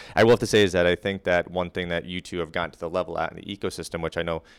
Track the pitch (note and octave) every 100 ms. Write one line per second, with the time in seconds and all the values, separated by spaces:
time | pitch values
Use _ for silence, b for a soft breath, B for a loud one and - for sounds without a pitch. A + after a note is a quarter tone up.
0 | B - A2+ A#2+ A2 A2 G2 F2 F2 F2
1 | G2+ G2 F#2+ F2 - F2 F2 F#2+ F2 E2+
2 | D2+ F2+ - F2 D#2+ F2+ D#2+ - E2+ F2+
3 | E2+ E2 D#2+ E2 - G2 F#2+ - E2 E2+
4 | E2 E2 E2+ E2 -